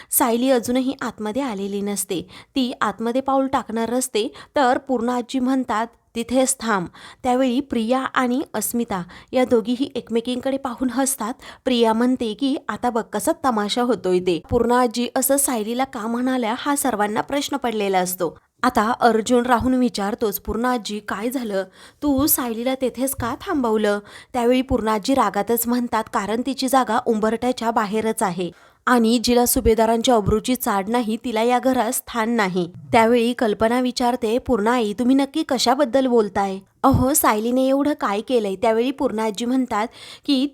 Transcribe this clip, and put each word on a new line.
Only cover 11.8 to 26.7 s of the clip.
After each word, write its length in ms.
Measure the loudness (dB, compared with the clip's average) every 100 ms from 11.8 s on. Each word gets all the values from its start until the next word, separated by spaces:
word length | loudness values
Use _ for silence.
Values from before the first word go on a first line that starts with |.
| 4
म्हणते 400 | 4 2 0 -2
की, 220 | -2 -2 -2 -4
"आता 220 | -4 -2
बघ 120 | -2
कसा 300 | -4 -2 -2 0
तमाशा 380 | 0 0 0 0
होतोय 360 | 0 0 2 2
ते." 220 | 2 -2 0
पूर्णाजी 580 | 0 4 4 2 0 -2 -2
असं 200 | 0 2
सायलीला 480 | 0 -2 -4 -4
का 220 | -4 -6 -6
म्हणाल्या, 480 | -2 -2 0 -2 -2
हा 180 | -2 -2
सर्वांना 440 | 0 0 -2 -2
प्रश्न 360 | -2 -4 -4 -4
पडलेला 420 | -4 -2 0 0
असतो. 380 | 0 -2 -4 -6 _ _
आता 280 | 0 2 0 2
अर्जुन 460 | 2 2 2 2 4
राहून 280 | 2 2
विचारतोच, 640 | 2 2 0 -4 -2 -2 -4
"पूर्णाजी, 580 | -6 -4 -2 -2 -4 -8
काय 320 | -8 -6 -4
झालं? 340 | -4 -4 -4 -6 -10 -20 _
तू 240 | 0 2 2
सायलीला 480 | 0 -2 -4 -4
तेथेच 400 | -2 -2 -2 -4
का 200 | -4 -6 -6
थांबवलं?" 580 | -4 -2 0 2 2 0 -4 -18 -8
त्यावेळी 300 | -2 2 2
पूर्णाजी 520 | 2 0 0 0 2
रागातच 520 | 2 2 0 0 -2 0
म्हणतात, 380 | -2 0 -2 -2
"कारण 300 | -4 -2 -2 -4
तिची 220 | -4
जागा 300 | 0